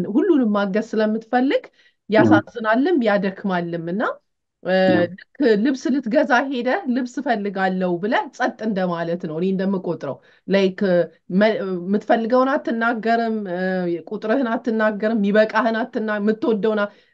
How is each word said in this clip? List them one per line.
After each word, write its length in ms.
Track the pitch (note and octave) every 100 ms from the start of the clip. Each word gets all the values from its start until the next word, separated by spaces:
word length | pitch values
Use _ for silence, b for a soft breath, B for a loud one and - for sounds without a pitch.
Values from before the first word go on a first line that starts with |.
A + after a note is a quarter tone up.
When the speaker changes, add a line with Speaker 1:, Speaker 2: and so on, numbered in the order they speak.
| F3+
Speaker 1:
ሁሉንም 420 | A3+ G4 D4 A3
ማገዝ 340 | G3+ G3+ G#3 A3
ስለምትፈልግ 760 | A3 G#3+ A3 - B3 C4+ B4+ - _ _ _ -
Speaker 2:
ያ። 60 | G#3+
Speaker 1:
ያሳዝናልም 800 | - D#4 - - A3 A#3 D#4+ E4
ያደክማልም 840 | G#3+ G3+ F#3+ F#3+ G3 F3+ E3+ E3+ E3
እና፣ 140 | G3 F4+ D5 _ _ _ _
እ፣ 100 | F3+ F#3 F#3
Speaker 2:
ያ። 120 | F3+ F3
Speaker 1:
ልክ 220 | F#3 - - C4 G#3
ልብስ 240 | C4+ C4 D#4+
ልትገዛ 440 | C4+ A3 C#4+ C#4+ B3+
ሄደህ 360 | C4+ B3 B3 F#4 D4+
«ልብስ 260 | A#3+ B3 D4
እፈልጋለሁ» 760 | C#4+ A3 G3+ F#3+ F#3+ F#3 F3+ E3+
ብለህ 280 | G#3 E4+ D#4+
ጸጥ 260 | - B3+ -
እንደማለት 600 | A3 F#3+ F#3 E3+ E3 F3
ነው 120 | D#3 D#3+
እኔ 100 | F#3+
እንደምቆጥረው። 680 | F#3+ F#3+ F#3 - D#3 C#3 - b b -
ላይክ፣ 320 | G3 F#3+ F#3 G3 F3 E3 b -
መ-፣ 240 | F#3 A3 G#3
የምትፈልገውን 920 | G3 F3+ F3+ G#3 - A3+ A3+ B3+ C4
አትናገርም፣ 880 | D4+ D#4 A#3 A#3 A3+ A3 A#3 A3+ A3 G3
እ፣ 120 | F3+ F#3 F#3 F3 E3+ -
ቁጥርህን 420 | G#3 G#3+ C#4 A#3
አትናገርም፣ 680 | A3+ A#3+ A3 G#3+ G3+ G#3+ A3+
የሚበቃህን 600 | G3+ G#3 G#3+ G#3+ A3+ A3
አትና-፣ 380 | B3+ A#3 G#3+ G#3+
የምትወደውን 640 | G#3 A3 A#3+ G#3 A3 G#3+
አ-፣ 100 | G#3 b b